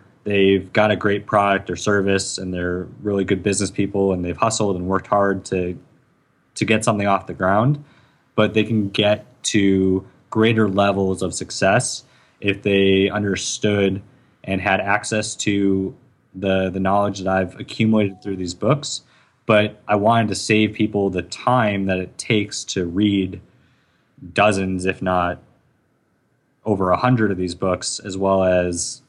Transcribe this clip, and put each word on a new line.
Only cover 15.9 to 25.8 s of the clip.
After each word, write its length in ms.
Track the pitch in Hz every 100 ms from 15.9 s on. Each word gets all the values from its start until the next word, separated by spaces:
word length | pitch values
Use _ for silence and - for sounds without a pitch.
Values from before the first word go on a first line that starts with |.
| - _ _ _
the, 360 | 95 98 95 95
the 100 | 95
knowledge 380 | 92 101 101 95
that 100 | 92
I've 300 | 95 90 -
accumulated 640 | 101 - 110 110 101 95
through 140 | 101 92
these 180 | 90
books. 480 | 82 104 143 147 - - _ _ _
But 380 | - 107 107 - -
I 80 | 104
wanted 320 | 107 117 107
to 60 |
save 380 | 95 - 107 107
people 380 | 107 107 104 98
the 120 | 90
time 640 | 87 - - 127 107 101 98
that 120 | 92
it 180 | 90 -
takes 480 | - 107 104 -
to 220 | - 95 85
read 540 | 90 104 98 92 92 - _ _ _ _ _ _ _ 87
dozens, 540 | - 104 98 95 92 92
if 160 | 92
not 400 | 92 90 87 85 - _ _ _